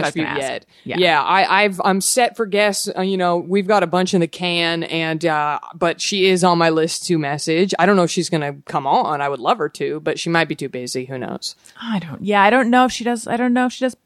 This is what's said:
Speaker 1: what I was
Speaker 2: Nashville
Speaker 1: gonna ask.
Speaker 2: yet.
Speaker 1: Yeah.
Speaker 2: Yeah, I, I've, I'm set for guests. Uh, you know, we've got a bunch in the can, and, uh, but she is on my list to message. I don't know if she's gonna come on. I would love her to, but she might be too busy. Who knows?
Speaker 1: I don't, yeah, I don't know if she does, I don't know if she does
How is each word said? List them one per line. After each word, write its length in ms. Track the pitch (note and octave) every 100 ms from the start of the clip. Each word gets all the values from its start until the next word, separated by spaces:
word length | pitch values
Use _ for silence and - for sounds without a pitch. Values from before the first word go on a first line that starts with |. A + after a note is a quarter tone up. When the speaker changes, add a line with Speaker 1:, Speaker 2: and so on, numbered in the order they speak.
Speaker 1:
what 40 | D3
I 20 |
was 80 | E3
Speaker 2:
Nashville 80 |
Speaker 1:
gonna 160 | D#3 C#3+
ask. 260 | C3+ A#2+ - _ B2+
Speaker 2:
yet. 120 | F3+
Speaker 1:
Yeah. 0 |
Speaker 2:
Yeah, 240 | F3 D3+
I, 400 | C#3 F#3 F3+ F#3+
I've, 180 | G#3 F3+
I'm 160 | G3 F#3+
set 380 | - B3 A#3+ -
for 80 | G#3
guests. 420 | G3+ G#3 G3 G3+ -
Uh, 60 |
you 160 | F#3+ F#3+
know, 180 | F3+ F3
we've 320 | E3 G3 F#3+
got 160 | G#3
a 40 | E3+
bunch 260 | F3+ F#3
in 80 | F#3+
the 60 | E3
can, 560 | - F3+ E3+ E3 E3+
and, 420 | D#3+ E3 D#3+ D#3+ E3
uh, 340 | D3+ D3 C#3+ -
but 260 | E3 E3+ D#3+
she 280 | - G3+ F#3
is 180 | F#3 F3+
on 120 | E3+
my 120 | E3
list 360 | D#3+ D#3+ - -
to 100 | E3
message. 560 | C#3+ D3 D#3+ D#3+ F#3+ -
I 80 | F#3
don't 120 | G3
know 60 |
if 80 | E3
she's 180 | F#3 D#3+
gonna 240 | D#3+ C#3+ C#3+ -
come 220 | D#3 C#3
on. 320 | G#3+ - C#3+
I 80 | C#3+
would 140 | C3+
love 160 | C#3 A3+
her 100 | D3+
to, 300 | - C#3+ D3+
but 180 | D#3 -
she 100 | E3+
might 180 | E3 D#3
be 80 | D3+
too 140 | C3+
busy. 340 | B2+ B2 B2+
Who 140 | B2+ C3
knows? 380 | G#2+ B2 - - _ -
Speaker 1:
I 180 | A#3 G#3
don't, 240 | E3 -
yeah, 220 | G3 G3+ G3+
I 60 |
don't 180 | B3 A#3
know 160 | B3 B3+
if 60 |
she 120 | -
does, 220 | A#3 A#3 A#3
I 120 | A#3
don't 160 | B3
know 120 | B3 B3+
if 80 |
she 100 | -
does 100 | B3+ A#3